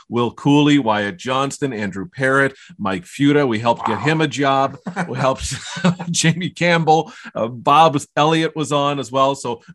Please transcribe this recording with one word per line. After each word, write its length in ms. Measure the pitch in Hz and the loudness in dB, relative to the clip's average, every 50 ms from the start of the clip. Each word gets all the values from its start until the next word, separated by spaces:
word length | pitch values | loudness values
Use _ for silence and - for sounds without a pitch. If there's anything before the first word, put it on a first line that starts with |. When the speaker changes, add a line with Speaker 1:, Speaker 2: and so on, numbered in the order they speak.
| - - | -14 -6
Speaker 1:
Will 240 | - 120 120 113 | -2 -2 -2 -2
Cooley, 460 | - - - 147 143 147 147 147 147 143 | -4 -2 2 4 4 4 6 4 4 2
Wyatt 400 | 123 110 107 104 104 101 92 87 | 2 2 0 0 -2 -4 -6 -8
Johnston, 560 | - 123 131 135 139 139 135 - 147 135 120 | -6 -4 -2 -2 -2 -4 -4 -6 -6 -6 -4
Andrew 340 | 104 104 98 90 98 92 87 | -6 -6 -6 -6 -8 -10 -10
Parrott, 460 | - 135 135 131 135 139 139 135 - - - - 175 - | -6 -4 0 0 2 2 2 0 -2 -8 -18 -20 -14 -8
Mike 260 | 101 95 95 90 90 | -6 -4 -4 -4 -6
Futa. 420 | - - - 143 143 147 147 143 | -10 -4 0 2 4 4 4 2
We 120 | 127 110 107 | 2 0 0
helped 260 | 117 120 117 - - | 0 0 0 0 -2
get 160 | 107 107 101 | -4 -4 -2
him 220 | 107 147 160 160 | 0 0 0 0
a 40 | 160 | 0
job. 520 | 143 113 127 143 139 135 135 139 135 - - - | -2 -2 -2 0 2 2 2 0 -2 -4 -10 -14
Speaker 2:
<laughs> 220 | 190 175 202 175 - | -10 -8 -8 -8 -6
Speaker 1:
We 80 | 151 131 | -4 -2
helped 340 | - 131 135 - - - 127 - - - - - - | 0 -2 -2 -2 -6 -8 -8 -10 -12 -12 -6 -2 0
<laughs> 260 | 185 175 - 175 175 | 0 0 -2 -4 -6
Jamie 380 | 165 - - 165 160 170 185 147 | -2 0 2 2 0 0 -4 -8
Campbell. 640 | - - 170 175 170 170 160 156 156 160 156 - - - - 226 - | -4 -2 2 2 2 2 4 4 2 2 0 -2 -10 -18 -20 -12 -6
Uh, 140 | 110 110 117 | -6 -6 -6
Bob 500 | 127 117 - 147 143 135 131 127 139 139 - - _ | -6 -4 0 4 6 6 6 6 4 0 -4 -4 _
Elliott 400 | 147 147 156 165 160 160 156 - | 0 2 2 2 0 0 -2 -4
was 160 | 156 147 131 | -6 -4 -2
on 260 | 147 143 143 143 143 139 | -2 0 0 -2 -2 -4
as 140 | 123 107 | -6 -4
well. 220 | 127 135 135 135 139 | 0 0 0 0 0
So 260 | - - 123 117 - - - | -2 -6 -8 -8 -10 -12 -16